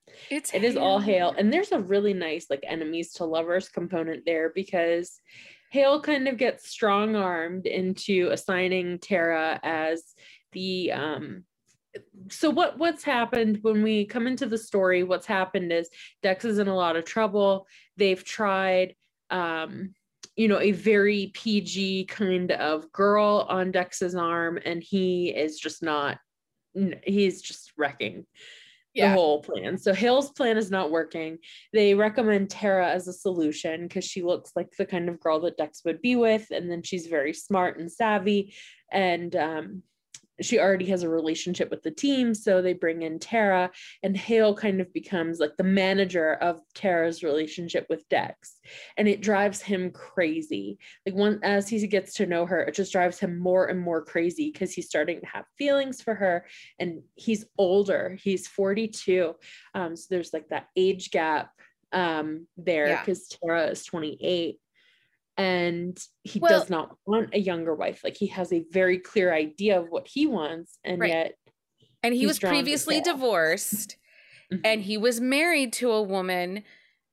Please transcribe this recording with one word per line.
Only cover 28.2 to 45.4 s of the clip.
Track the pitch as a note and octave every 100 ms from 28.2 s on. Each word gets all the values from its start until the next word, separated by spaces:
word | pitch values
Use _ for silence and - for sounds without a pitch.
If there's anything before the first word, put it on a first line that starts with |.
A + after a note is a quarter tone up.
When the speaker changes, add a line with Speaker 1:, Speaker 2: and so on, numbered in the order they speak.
| - _ - - - _ _
Speaker 1:
Yeah. | - G3+
Speaker 2:
the |
whole | F#3+ D#3+ D3+
plan. | - C3 F#2+ F#3+
So | -
Hale's | F#3 A#3+ B3+ C#4
plan | - B3 A3
is | G3+
not | F#3+ F3
working. | E3 D#3+ E3+ D#3+ D#3+ - - -
They | G#3+ G3+
recommend | G3 G#3+ G#3+ A3 G3+ G3
Tara | - G#3 F#3+ F3
as | E3+ F3+
a |
solution | F3 G3 F3+ D#3 D3+ F3 E3 F3
'cause | F#3+
she | F3+ -
looks | F3 F3+ - -
like | E3+ -
the | F#3+
kind | F3+ F3
of | E3
girl | E3 D#3
that | E3+ -
Dex | D3+ -
would | E3+ D#3+
be | B3 B3
with, | A3+ A3 G#3+
and | - F3
then | E3+
she's | E3+ F#3 E3
very | D#3+ C#3
smart | D#3 - G3 F3+ -
and | E3
savvy, | - A3+ G#3 F#3+ G3+ G3 - - - -
and, | G3 F#3 E3+ F3 F3
um, | D#3 D#3+ E3+ F#3+ - _ _ - _ -
she | - A#3
already | F3 F#3+ F#3
has | F#3
a | F3
relationship | E3 D#3+ D#3+ - F3+ F3+
with | -
the | E3
team, | - C#4+ C4+ A#3+
so | G#3+ - F#3
they | F#3
bring | F3 E3+ E3
in | D#3+ D#3+
Tara, | - A#3 G#3 F#3 F3+ - - -
and | G3 G3
Hale | - A3+ G#3+
kind | G#3 G#3+ F#3+
of | F#3
becomes, | E3 - F#3 E3
like, | E3